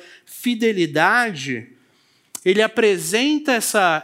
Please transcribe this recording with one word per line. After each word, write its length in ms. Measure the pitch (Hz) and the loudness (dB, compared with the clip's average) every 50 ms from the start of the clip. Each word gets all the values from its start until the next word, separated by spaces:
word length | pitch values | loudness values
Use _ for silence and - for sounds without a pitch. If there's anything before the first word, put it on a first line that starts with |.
| - - - - _ | -20 -20 -20 -20 _
fidelidade, 1500 | - - - - 247 240 214 233 226 208 185 170 156 143 151 165 190 220 247 240 226 175 139 131 139 127 113 107 - - _ _ _ _ _ _ _ _ _ _ _ - - - | -20 -14 -6 -4 -4 -2 0 0 0 2 0 -2 0 2 2 2 4 4 2 0 -2 -4 -8 -8 -8 -8 -8 -10 -14 -20 _ _ _ _ _ _ _ _ _ _ _ -12 -4 -2
ele 180 | 185 196 214 | 0 2 2
apresenta 880 | 220 214 - 247 220 208 196 175 160 160 196 226 262 294 302 294 302 285 | 2 0 0 2 2 2 2 0 -4 -4 -2 0 0 0 0 0 0 0
essa, 500 | 247 220 - - - 208 185 170 160 156 | -2 -2 -2 0 0 2 2 2 2 0